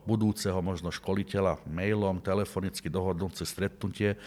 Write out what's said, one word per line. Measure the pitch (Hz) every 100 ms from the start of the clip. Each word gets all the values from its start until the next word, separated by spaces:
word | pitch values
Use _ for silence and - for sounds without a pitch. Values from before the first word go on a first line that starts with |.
budúceho | - 110 110 101 101 92
možno | 90 87 85
školiteľa | - - 98 101 101 95 76
mailom, | 71 80 101 107 98 90
telefonicky | 98 95 98 95 95 - 82
dohodnúť | 90 95 87 92 -
si | 85
stretnutie | - 98 - 98 - 104 101